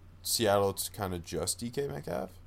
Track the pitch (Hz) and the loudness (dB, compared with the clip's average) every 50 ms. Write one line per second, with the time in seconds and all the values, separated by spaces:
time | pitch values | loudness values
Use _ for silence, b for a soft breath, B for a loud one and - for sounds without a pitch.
0 | - - - - - - - - 113 101 98 101 101 98 95 - - - - - | -20 -20 -20 -10 -4 -2 0 4 6 6 6 6 6 4 2 0 -4 -6 -4 -4
1 | 104 92 92 87 82 - 87 80 82 90 - - 120 120 123 143 143 143 143 147 | -4 -2 -2 -4 -4 -4 -2 -2 0 0 -2 -2 -4 -6 -4 -4 -4 -4 -4 -6
2 | 156 - 175 - - - - - - | -6 -4 -4 -4 -4 -6 -8 -16 -18